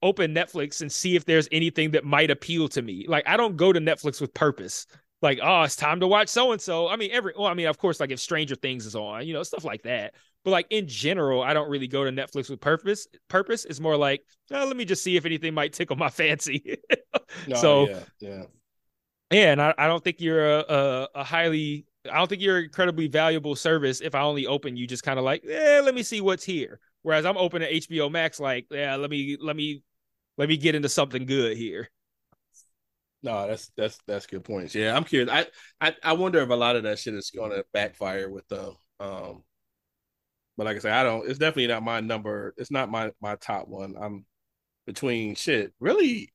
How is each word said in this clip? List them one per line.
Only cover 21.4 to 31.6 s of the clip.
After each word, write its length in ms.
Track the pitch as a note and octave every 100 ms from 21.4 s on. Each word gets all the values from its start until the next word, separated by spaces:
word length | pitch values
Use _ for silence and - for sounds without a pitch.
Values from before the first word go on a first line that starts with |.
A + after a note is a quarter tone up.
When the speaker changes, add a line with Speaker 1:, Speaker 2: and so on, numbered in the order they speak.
| E3+ D#3 D3+ D3 - _ -
Speaker 1:
I 60 | D#3
don't 100 | F3+
think 140 | G3
you're 160 | G3 F#3
an 60 |
incredibly 420 | D#3 F#3+ F3+ D#3+ D#3
valuable 480 | D3+ D#3+ D#3+ D3
service 460 | C3+ D#3+ D#3+ C3+ C3
if 140 | D#3 C#3
I 60 |
only 240 | D3 C#3+ A#2+
open 280 | C#3+ C3+ B2
you 100 | B2
just 160 | B2+
kinda 180 | D3 C3
like, 220 | C3 D#3 -
"Eh, 320 | D#4 D4+ C#4+
let 100 | C4+
me 80 | B3+
see 180 | G#3 G#3+
what's 220 | F#3+ F#3
here." 380 | F#3+ E3 - - _ _
Whereas 220 | D#3+ D#3 E3+
I'm 100 | F#3+
open 240 | F3 E3+
to 120 | D3+
H 160 | D#3 -
B 120 | E3
O 80 | C#3+
Max, 320 | E3 D#3+ -
like, 260 | C#3 B2+ -
"Yeah, 260 | C#3+ C#3+ C3+
let 140 | C#3+
me, 260 | D3 C#3 C#3+
let 140 | D#3
me, 280 | D3+ D3+ C#3+ _ _ _ _ _ -
let 100 | D3
me 80 | D#3
get 180 | D#3+
into 140 | D3+ C#3+
something 380 | - C#3 B2+ B2+
good 300 | C3+ A2+
here." 320 | A2+